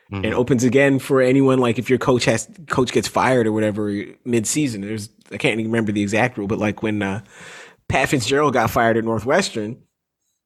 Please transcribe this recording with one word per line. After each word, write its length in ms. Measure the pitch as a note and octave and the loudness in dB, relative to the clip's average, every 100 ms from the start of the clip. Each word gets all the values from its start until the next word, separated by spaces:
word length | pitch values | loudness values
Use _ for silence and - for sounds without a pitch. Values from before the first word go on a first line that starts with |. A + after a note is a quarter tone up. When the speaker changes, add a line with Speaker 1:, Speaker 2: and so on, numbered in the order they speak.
| - | -10
Speaker 1:
Mm-hmm. 140 | G2+ | -6
Speaker 2:
And 100 | A2 | -2
opens 300 | A2 A#2+ B2 | 0 0 2
again 340 | B2 C3 C#3 C3+ | 4 4 4 2
for 220 | - C3+ | 0 2
anyone, 380 | B2+ C3+ C3+ C3 | 4 4 4 4
like, 200 | A#2+ A2+ | 2 0
if 120 | A2 | 0
your 80 | B2 | 0
coach 260 | - B2 | 2 2
has, 240 | - A2+ - - C#3+ | 2 -2 -4 -16 -4
coach 260 | - B2 | -2 0
gets 160 | B2 - | 0 0
fired 380 | G2 A#2 C3 A2 | 0 2 2 2
or 60 | |
whatever 520 | G#2+ G#2+ G#2 G#2 G2+ - - | 0 -2 -2 -4 -4 -8 -12
mid-season. 560 | B2+ A#2 G#2+ D3+ C#3+ G#2+ | -2 -2 0 -2 -2 -4
There's, 300 | G2+ A2 G2+ _ - | -8 -10 -12 _ -16
I 60 | G2+ | -4
can't 240 | C#3 A2 | -2 -2
even 100 | A2 | -2
remember 220 | A2+ G#2+ | 0 0
the 80 | G#2 | -2
exact 380 | G2+ G#2+ A#2+ A2 | 0 0 0 -2
rule, 80 | G2+ | -4
but, 100 | G2 | -2
like, 240 | G#2+ G2 | -2 -2
when, 200 | A2 G#2 | -4 -2
uh, 200 | G2 G2+ - - - - - _ - | -4 -6 -10 -20 -20 -20 -20 _ -4
Pat 180 | C3 C#3 | -2 0
Fitzgerald 460 | C#3 A#2 C#3 D3 | 0 0 2 2
got 160 | B2 A2+ | 2 0
fired 260 | B2+ A2+ A2+ | 2 2 2
at 80 | |
Northwestern, 720 | A2+ A2+ A#2 E3+ G3 A2+ G#2 - _ _ _ _ _ _ | 0 -2 0 0 0 -6 -8 -10 _ _ _ _ _ _